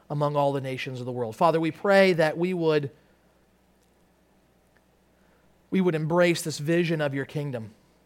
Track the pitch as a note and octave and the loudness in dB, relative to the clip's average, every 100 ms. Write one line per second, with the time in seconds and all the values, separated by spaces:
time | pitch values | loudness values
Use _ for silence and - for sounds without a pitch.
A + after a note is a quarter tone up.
0 | _ D3 D3 D3 C#3+ C#3 C3 C3 C#3 B2+ | _ -4 -2 0 0 -2 -6 -8 -10 -10
1 | B2+ B2 A2+ A2 E3+ D#3+ D#3+ - G3+ G3 | -8 -6 -8 0 2 2 -2 -2 4 6
2 | F#3+ E3+ D#3 D#3 F3+ F3+ D#3+ D3+ C#3 - | 6 4 2 0 -2 0 0 0 -2 -10
3 | _ _ _ _ _ _ _ _ _ _ | _ _ _ _ _ _ _ _ _ _
4 | _ _ _ _ _ _ _ _ _ _ | _ _ _ _ _ _ _ _ _ _
5 | _ _ _ _ _ _ _ F#3+ F3+ D#3 | _ _ _ _ _ _ _ 0 0 0
6 | D#3 F3 F3 E3 D#3+ C#3 D3 E3+ E3 D#3+ | 0 2 4 2 -4 -6 -2 0 0 -2
7 | D3 C#3 C3 D#3 C#3+ B2 A2 - _ _ | -2 -4 -6 -6 -6 -8 -12 -18 _ _